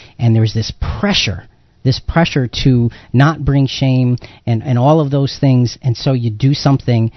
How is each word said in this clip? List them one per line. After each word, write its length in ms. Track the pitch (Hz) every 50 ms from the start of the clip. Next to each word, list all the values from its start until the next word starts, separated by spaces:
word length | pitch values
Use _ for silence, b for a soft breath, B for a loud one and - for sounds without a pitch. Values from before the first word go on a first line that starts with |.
| B B B
And 160 | - 123 117 113
there 80 | 113
was 120 | 113 110 -
this 180 | 113 110 - - - - - - -
pressure, 480 | - 202 196 - - 113 90 90 - - _ _ _ _ _ _ -
this 160 | 131 127 -
pressure 500 | - - - 165 170 - - 143 127 117 - - -
to 260 | 139 127 120 117 117 B B B B -
not 320 | 120 139 156 160 147 143
bring 220 | 135 139 139 135
shame 500 | 127 - - 139 131 127 127 127 123 123 120 B B B B B
and, 180 | 117 117 113 101
and 140 | - 127
all 220 | 120 123 143 143 165
of 120 | 151 139
those 260 | 139 139 139 131 - -
things. 380 | - 135 131 123 123 113 - -
And 140 | - 131 113
so 180 | - - 143 135
you 160 | 123 117 117
do 240 | 104 107 135 139 147
something, 580 | - - 143 139 127 - - 120 117 113 113 b